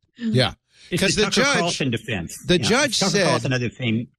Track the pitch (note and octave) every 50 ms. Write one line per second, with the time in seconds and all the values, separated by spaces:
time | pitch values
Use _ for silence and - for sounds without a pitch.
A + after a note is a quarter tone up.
0 | _ _ _ - A#3+ A3+ G#3+ - A#2+ G2 - - _ _ _ - - - F3+ E3+
1 | F#3 G3 - G3 G#3+ - - G#3 B3+ C#4+ C#4 A3 E3+ F3 - - D#3+ C3 A#2 A2+
2 | - - A2+ F2+ E2 - - - - - F3+ F3+ A2 D3+ G#3+ C4 D4+ C#4 G#3 -
3 | F#3+ F#3 D#3+ G3+ F#3 D#3 B2+ A#2+ A#2 B2+ B2+ B2 A#2+ G#2+ - - B2+ A#2 A2 A#2
4 | A#2 - _